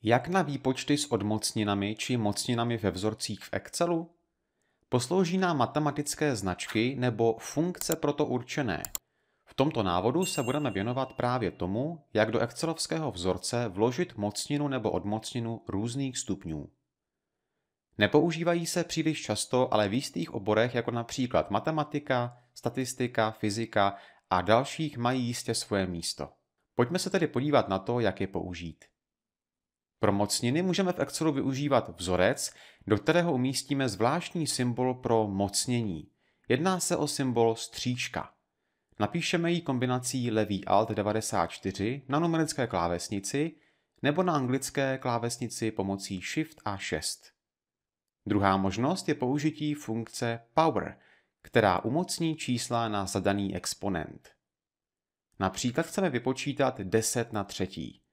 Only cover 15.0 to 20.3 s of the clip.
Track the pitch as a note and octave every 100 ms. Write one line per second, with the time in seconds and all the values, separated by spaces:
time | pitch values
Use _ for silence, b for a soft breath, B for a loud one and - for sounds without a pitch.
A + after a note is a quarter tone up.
15 | F2+ A2 - B2 A2+ A#2 - G2 A2+ B2
16 | C#3 B2+ - F#2+ F2 D#2 C#2 _ _ _
17 | _ _ _ _ _ _ _ _ _ -
18 | G#2 D3 E3 D#3+ E3+ E3+ E3 - F3 -
19 | D#3 D3+ - G#2 - B2+ B2+ G#2+ G#2 A2+
20 | - - E3